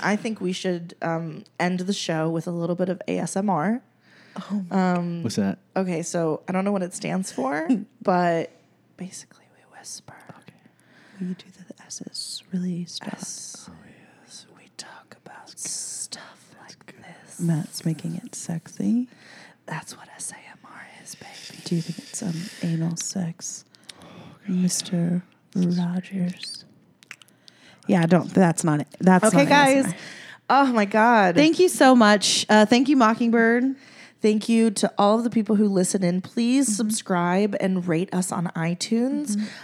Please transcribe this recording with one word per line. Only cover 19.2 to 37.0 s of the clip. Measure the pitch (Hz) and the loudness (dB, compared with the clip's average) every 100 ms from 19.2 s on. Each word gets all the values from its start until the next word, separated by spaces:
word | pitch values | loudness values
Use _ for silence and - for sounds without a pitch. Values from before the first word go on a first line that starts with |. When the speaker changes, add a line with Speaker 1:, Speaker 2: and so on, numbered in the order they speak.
| - - - _ - | -20 -20 -20 _ -12
Speaker 1:
That's | - - - | -12 -12 -20
what | - - | -20 -16
S | - | -16
A | - | -16
M | - - | -20 -20
R | - - - - | -20 -20 -20 -20
is, | - - | -20 -20
baby. | - - - - | -20 -20 -20 -14
Speaker 2:
Do | - | -4
you | 170 | -4
think | 165 - | -4 -12
it's, | - - | -12 -10
um, | 180 165 190 - | -8 -8 -10 -8
anal | 170 165 165 170 | -4 -2 -4 -6
sex, | - 196 170 - - - _ _ - - | -8 -6 -8 -8 -14 -14 _ _ -20 -20
Speaker 3:
Oh, | - - - - 202 | -20 -20 -20 -16 -4
Speaker 2:
Mister | 180 180 - - 175 170 175 - _ _ 190 | 0 0 -2 -4 -2 0 -2 -6 _ _ -2
Rogers? | 175 175 175 180 - 196 180 180 - - - _ _ _ - - _ _ _ _ - - - | 0 0 -2 -4 -6 -4 -4 -6 -12 -16 -20 _ _ _ -20 -20 _ _ _ _ -20 -12 0
Yeah, | 196 165 | 2 4
don't. | 175 - | 4 4
That's | 185 175 160 | 4 4 2
not | 170 151 | 0 -2
it. | - - | -4 0
That's | 180 185 | 4 6
Speaker 1:
Okay, | - 202 | 6 4
Speaker 2:
not | 285 | 6
Speaker 1:
guys. | 285 269 269 | 6 6 4
Speaker 2:
A | 226 | 0
S | |
M | 170 - - - - - | -4 -12 -18 -20 -12 0
R. | 262 277 | 4 4
Speaker 1:
Oh | |
my | 233 | 2
God. | 202 220 226 233 185 | 2 4 6 6 6
Speaker 2:
Thank | 170 311 330 | 6 4 6
you | 359 | 2
so | - 269 247 | 6 6 8
much. | 208 208 - - - | 8 6 2 0 4
Uh, | 214 208 | 6 6
thank | 240 262 | 4 4
you, | 294 | 4
Mockingbird. | 220 226 233 233 226 240 262 269 - - - _ | 4 4 2 4 4 4 0 -4 -12 -20 -20 _
Speaker 1:
Thank | 214 214 208 | 0 0 2
you | 226 226 | 2 2
to | 202 190 - | 2 -2 2
all | 202 226 | 2 2
of | |
the | 233 | 0
people | 226 208 208 | -2 0 2
who | 208 | 2
listen | 190 185 196 | 2 0 0
in. | 180 180 | 0 -2
Please | - - 233 269 247 | -4 -2 2 2 2
Speaker 2:
Mm-hmm. | |
Speaker 1:
subscribe | 202 214 220 | 0 -2 -4